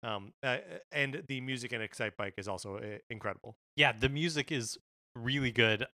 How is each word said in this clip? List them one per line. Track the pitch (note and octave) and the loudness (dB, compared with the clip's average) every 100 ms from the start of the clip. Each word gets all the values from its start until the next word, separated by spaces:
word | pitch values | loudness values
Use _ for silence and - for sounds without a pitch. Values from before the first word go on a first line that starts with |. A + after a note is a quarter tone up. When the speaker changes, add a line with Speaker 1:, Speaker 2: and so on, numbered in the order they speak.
Speaker 1:
Um, | B2 G#2 G2+ - | -4 -6 -6 -6
uh, | C3+ B2 F3+ E3+ - | -2 -2 -4 -14 -6
and | D3 C#3 C3+ C#3+ | 0 0 0 -6
the | C3+ | -6
music | B2+ C3 A#2+ | -2 -4 -4
in | A#2+ | -4
Excitebike | A2 - A2+ - G2+ F#2+ | -6 -2 -4 -2 -6 -4
is | G2+ | -6
also, | F#2 G#2 G2 | -6 -6 -8
uh, | A2 G#2 _ | -8 -10 _
incredible. | A2 G#2 F#2+ - - _ - | -6 -6 -6 -12 -16 _ 4
Speaker 2:
Yeah, | C#3+ | 4
the | A2+ C3 | 6 0
music | C#3+ E3+ D3+ C3+ | 2 0 0 0
is | D3 A2+ - _ _ _ - | -2 -2 -8 _ _ _ -6
really | A#2 C#3 C3 | -2 2 2
good. | A2+ A2+ G#2+ B2+ | 6 6 6 0